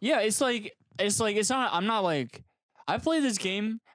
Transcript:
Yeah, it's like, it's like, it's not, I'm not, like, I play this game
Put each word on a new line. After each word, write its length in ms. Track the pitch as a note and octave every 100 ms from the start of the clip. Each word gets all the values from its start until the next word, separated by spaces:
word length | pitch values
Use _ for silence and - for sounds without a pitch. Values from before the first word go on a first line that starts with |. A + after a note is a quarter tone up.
Yeah, 200 | A3+ C#4+
it's 200 | G#3+ -
like, 360 | C4+ A#3+ G#3 - _ -
it's 220 | G3+ G3+
like, 160 | A3 G#3
it's 120 | G#3
not, 220 | C4 A#3+
I'm 140 | E3+ G3+
not, 140 | A3
like, 400 | F#3 D3+ A#2+ - - _ _ _ -
I 120 | G#3
play 220 | D#4+ D#4+
this 180 | C4+ G3
game 420 | F#3+ G3 G#3+ A3+ _